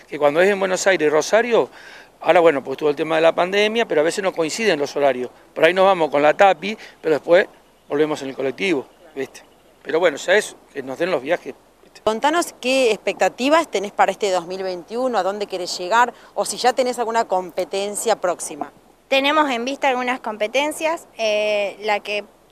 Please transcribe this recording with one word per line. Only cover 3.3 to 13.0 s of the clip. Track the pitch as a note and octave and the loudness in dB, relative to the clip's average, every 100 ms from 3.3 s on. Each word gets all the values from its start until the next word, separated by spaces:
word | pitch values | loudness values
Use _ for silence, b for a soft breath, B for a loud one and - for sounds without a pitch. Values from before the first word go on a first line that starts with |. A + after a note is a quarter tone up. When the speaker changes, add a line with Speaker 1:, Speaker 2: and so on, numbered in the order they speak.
Speaker 1:
pandemia, | E3 F3+ G3+ G#3+ A3+ A3 | 2 0 0 0 0 0
pero | D3+ | 0
a | |
veces | D#3+ E3 | 0 -2
no | F#3+ | -4
coinciden | E3 D#3+ F3+ A3 D#3 | -4 -4 -2 -2 0
los | C#3 D3+ | -2 0
horarios. | C#3 B2+ B2 b b - | 0 0 -6 b b 2
Por | D#3+ | 2
ahí | |
nos | F#3 F#3+ | 4 4
vamos | F#3 D3+ | 4 0
con | C#3+ | 2
la | D3 D3+ | 2 6
tapi, | G3 D#3 F#3+ G#3+ B B | 4 4 -4 -10 B B
pero | D#3+ C#3+ | -2 -2
después | - F3 - - _ _ - | 4 4 4 -6 _ _ -6
volvemos | D3 D3+ D3 | -2 0 -2
en | C3+ | -8
el | B2+ | -6
colectivo, | C3+ B2 G3 D3 - _ - C#3 | -6 -4 -2 -2 -4 _ -16 -12
¿viste? | B2+ - - _ _ _ | -12 -12 -20 _ _ _
Pero | - D#3 | -6 0
bueno, | F3+ C3+ | 0 -2
ya | - G3+ | 0 0
es | - - _ | 0 -10 _
que | C#3+ | -12
nos | B2+ C3 | -10 -6
den | E3+ | -4
los | D#3 | -2
viajes, | C3 E3+ - - _ _ | -2 -6 -6 -18 _ _
¿viste? | _ - | _ -6
Speaker 2:
Contanos | - A3 C#4 E4+ - - | -4 0 0 0 -2 -6
qué | B3 C4 B3 | -2 2 2
expectativas | G3+ | 0